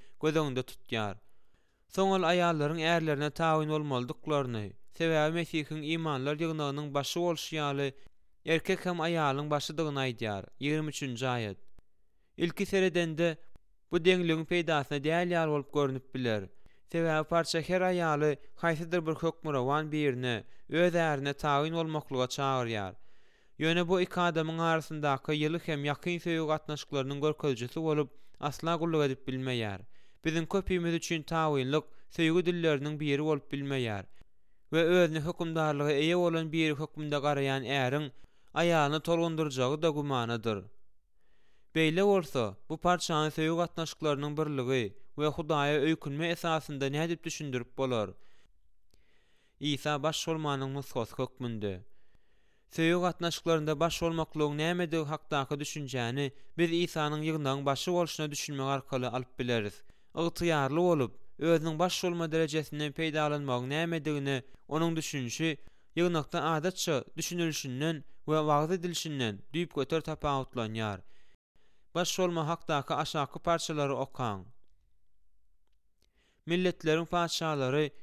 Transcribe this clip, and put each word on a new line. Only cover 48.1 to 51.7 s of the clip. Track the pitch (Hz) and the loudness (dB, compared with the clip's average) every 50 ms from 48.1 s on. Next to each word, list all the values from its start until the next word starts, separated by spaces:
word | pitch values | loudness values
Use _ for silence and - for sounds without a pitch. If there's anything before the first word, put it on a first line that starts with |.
| 92 - - - - - - - - - - - - - - - - - - - - - - _ - _ _ _ _ - | -6 -10 -16 -18 -18 -20 -20 -20 -20 -20 -20 -20 -20 -20 -20 -20 -20 -20 -20 -20 -20 -20 -20 _ -20 _ _ _ _ -4
Isa | 139 147 143 131 - 151 151 143 | -2 -2 -2 -2 -2 -2 -2 0
baş | 139 156 156 - - 170 | 0 -2 -2 -2 -2 -4
bolmanyň | 165 156 156 147 139 135 135 135 135 | -4 -2 -2 -2 -2 -2 -2 -4 -4
nusgasy | 143 135 - - 127 113 - - | -6 -6 -6 -4 -4 -4 -4 -4
hökmünde. | - 127 - - - 123 120 113 107 104 101 | -4 -4 -4 -4 -6 -6 -6 -4 -4 -4 -4